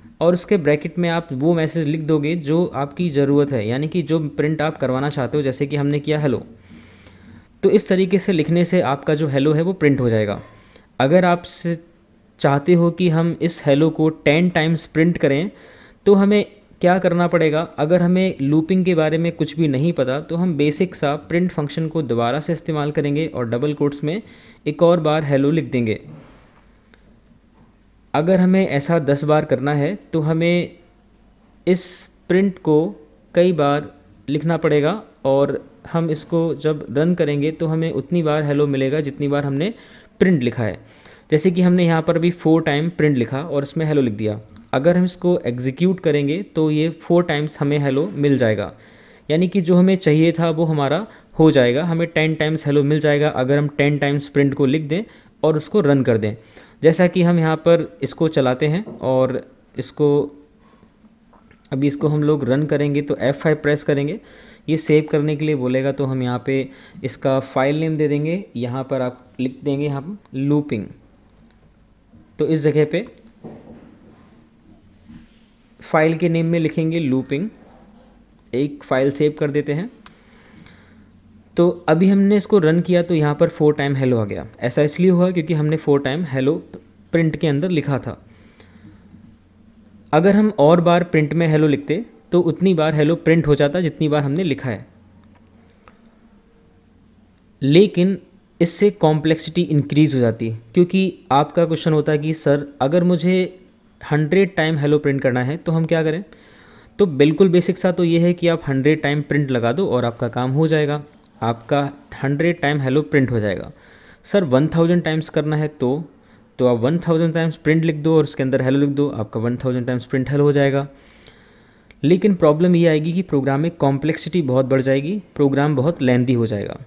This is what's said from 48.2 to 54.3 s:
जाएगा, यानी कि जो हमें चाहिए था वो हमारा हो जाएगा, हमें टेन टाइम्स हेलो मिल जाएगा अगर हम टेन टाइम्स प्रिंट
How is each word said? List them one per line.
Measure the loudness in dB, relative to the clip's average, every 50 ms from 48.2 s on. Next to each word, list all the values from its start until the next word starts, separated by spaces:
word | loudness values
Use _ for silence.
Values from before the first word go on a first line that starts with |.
| 0 2 2 2
जाएगा, | 2 0 0 -2 -4 -6 -10 -16 -20 -20 -20 -20 -20 -20 -20 -14 _ -2
यानी | 0 0 0 0
कि | 0 0
जो | 2 4 4
हमें | 4 4 4 2
चाहिए | 2 2 2 2 4 4 2
था | 2 0 0 -2
वो | 0 -2 -2
हमारा | -2 0 0 0 0 -2 -2 -4 -8 -14 -20 -20 _ 0 4
हो | 4 6
जाएगा, | 6 6 4 4 2 0 -2
हमें | -2 -2 -2 -2 -2
टेन | -2 0 0 0 0
टाइम्स | 0 -2 -2 -2 -2 -2
हेलो | 0 2 2 2
मिल | 2 2 2
जाएगा | 2 2 2 2 2 0
अगर | 0 0 0 2 2 0
हम | 0 -2 0 0
टेन | 0 2 2 0
टाइम्स | 0 -2 -2 -2 -4
प्रिंट | -2